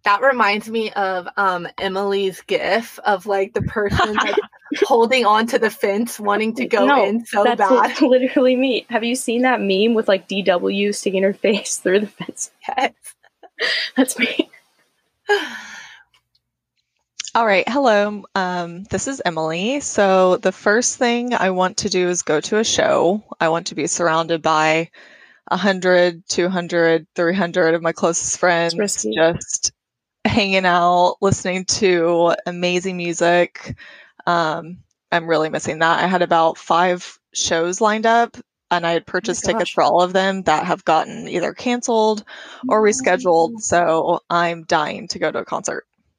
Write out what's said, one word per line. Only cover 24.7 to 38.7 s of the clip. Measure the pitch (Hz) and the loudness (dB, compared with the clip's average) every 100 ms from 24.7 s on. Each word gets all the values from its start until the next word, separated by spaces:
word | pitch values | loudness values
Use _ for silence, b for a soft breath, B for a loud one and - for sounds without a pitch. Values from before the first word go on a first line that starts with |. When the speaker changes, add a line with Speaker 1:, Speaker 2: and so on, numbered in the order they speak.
| 160 165 B B B B B - | 0 -2 B B B B B -6
Speaker 3:
a | 185 | -2
hundred, | 196 185 180 180 180 170 - | 0 0 2 4 4 -2 -6
two | - 175 | -2 0
hundred, | 185 170 175 165 165 160 - | -2 -2 0 2 2 -2 -2
three | 170 | -2
hundred | 190 170 180 165 | 0 -2 0 2
of | 165 | 2
my | 165 | -2
closest | 165 170 170 - - | 0 -2 -2 -6 0
friends, | 180 170 170 | 2 2 0
Speaker 2:
It's | 170 | -2
risky. | 208 - 214 220 | -4 -4 -4 2
Speaker 3:
just | 160 170 - - - _ _ _ _ _ | 0 0 -8 -6 -6 _ _ _ _ _
hanging | 214 208 196 190 185 | -2 0 2 2 2
out, | 175 175 180 175 - | 4 4 4 2 2
listening | 196 190 190 185 185 | -2 -2 -4 -6 -4
to | - 196 175 165 170 170 - - | 0 2 2 2 2 2 0 -4
amazing | 175 180 180 185 180 | -4 -2 -2 -4 -6
music. | 175 165 170 175 170 - - - B B B B - | -6 0 2 2 2 -4 -16 -16 B B B B -2
Um, | 170 160 160 160 180 _ _ _ | 0 0 -4 -10 -18 _ _ _
I'm | 170 165 | -4 0
really | 156 156 | 0 0
missing | 156 - 156 | -4 -6 0
that. | 165 160 | 0 2
I | 175 | 0
had | 185 | 0
about | 175 170 165 - | 2 4 2 0
five | - 165 180 180 - - _ | -2 2 2 0 -6 -20 _
shows | - - 165 175 185 | -8 -2 -2 -2 0
lined | 220 214 220 | 0 2 2
up, | 233 233 - - _ _ | 2 2 -4 -20 _ _